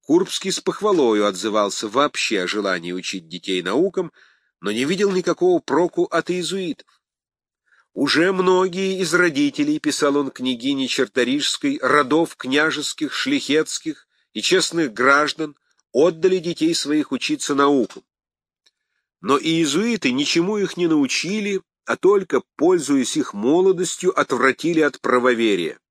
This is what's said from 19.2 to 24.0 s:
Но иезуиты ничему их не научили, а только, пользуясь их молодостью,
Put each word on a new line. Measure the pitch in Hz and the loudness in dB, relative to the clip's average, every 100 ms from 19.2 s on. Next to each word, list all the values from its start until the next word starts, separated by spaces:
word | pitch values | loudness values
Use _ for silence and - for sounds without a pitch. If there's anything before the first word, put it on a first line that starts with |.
Но | 95 139 | 0 0
иезуиты | 160 165 156 147 226 233 139 | 2 0 2 0 0 0 -2
ничему | 123 143 170 175 214 | -2 0 0 0 0
их | 190 - | -2 -2
не | 175 | 2
научили, | 156 135 - 160 214 202 190 _ _ | 2 2 -2 -4 -4 -4 -4 _ _
а | - 120 | -8 0
только, | 185 202 185 131 - | 4 4 2 -2 -2
пользуясь | - 160 185 139 143 120 156 | 0 2 2 2 0 0 -2
их | 131 | -4
молодостью, | 101 113 165 190 175 180 - | -2 0 4 4 2 -2 -2